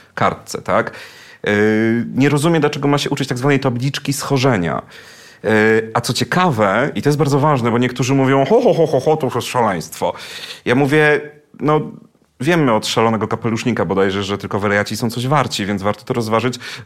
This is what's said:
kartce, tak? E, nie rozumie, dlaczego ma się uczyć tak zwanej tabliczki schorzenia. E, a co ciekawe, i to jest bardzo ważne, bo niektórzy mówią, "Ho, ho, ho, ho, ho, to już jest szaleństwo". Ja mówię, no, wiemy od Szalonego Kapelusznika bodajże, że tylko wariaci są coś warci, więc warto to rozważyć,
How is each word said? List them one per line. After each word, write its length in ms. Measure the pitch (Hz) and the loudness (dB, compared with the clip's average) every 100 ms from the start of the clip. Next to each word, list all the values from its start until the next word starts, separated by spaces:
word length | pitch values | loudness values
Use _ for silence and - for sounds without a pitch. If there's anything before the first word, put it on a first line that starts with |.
| - | -12
kartce, 480 | - 101 - - - | -2 -2 -2 -10 -10
tak? 280 | - 95 113 - - - - - - | -2 0 0 -8 -20 -20 -20 -8 -2
E, 40 | 104 107 107 113 117 117 | 2 2 2 2 0 -2
nie 140 | 113 143 | 0 2
rozumie, 320 | 147 160 165 | 2 2 2
dlaczego 280 | 147 139 143 | 0 0 0
ma 100 | 143 | 0
się 120 | - | -2
uczyć 180 | - 131 | -4 -4
tak 100 | 123 | -2
zwanej 220 | 139 135 | 0 2
tabliczki 520 | 135 120 135 - - | 0 -2 -4 -4 -6
schorzenia. 680 | 135 - 139 135 110 82 62 - - - - - - | -6 -2 0 2 2 0 -4 -8 -20 -20 -20 -20 -6
E, 40 | - 107 110 110 110 | 0 4 4 2 0
a 60 | 113 | -4
co 120 | - | -2
ciekawe, 800 | 123 120 180 180 113 101 104 147 | -2 0 0 2 2 2 2 -2
i 80 | - | -2
to 60 | 143 | 0
jest 100 | 147 | 0
bardzo 200 | 151 139 | 2 2
ważne, 300 | 156 135 117 | 2 2 2
bo 80 | 117 | 0
niektórzy 360 | 123 123 123 | 0 -2 0
mówią, 300 | 139 131 135 | 2 2 2
"Ho, 160 | 135 220 | 4 4
ho, 140 | 247 | 4
ho, 120 | 165 160 | 4 2
ho, 140 | 139 | 2
ho, 160 | 156 156 | 2 0
to 100 | 127 | 0
już 80 | |
jest 140 | 120 - | -4 -4
szaleństwo". 640 | 127 113 90 - - 87 - - - - - | 0 0 -2 -8 -6 -6 -6 -12 -14 -16 -8
Ja 100 | - | 0
mówię, 460 | 123 143 151 151 147 - - _ - | 2 4 4 4 2 -2 -18 _ -4
no, 200 | 143 151 - - - _ _ - | 0 0 -2 -12 -20 _ _ -6
wiemy 320 | 131 175 139 | 0 2 2
od 120 | 107 - | 2 0
Szalonego 420 | - 113 110 107 | 0 2 0 -2
Kapelusznika 560 | 110 117 110 123 113 | -4 -2 -2 -2 -2
bodajże, 380 | 87 98 98 98 | 0 0 0 0
że 160 | 98 101 | -4 -6
tylko 220 | 98 104 | -4 -4
wariaci 360 | 101 101 101 107 | 0 0 -2 -4
są 140 | 117 | -4
coś 160 | 120 127 | -4 0
warci, 400 | 147 113 - 98 | 0 0 -4 -4
więc 160 | 101 | -2
warto 220 | 101 104 | -2 -4
to 100 | - | -4
rozważyć, 400 | - 110 113 123 127 - - | -4 0 0 -2 -6 -14 -14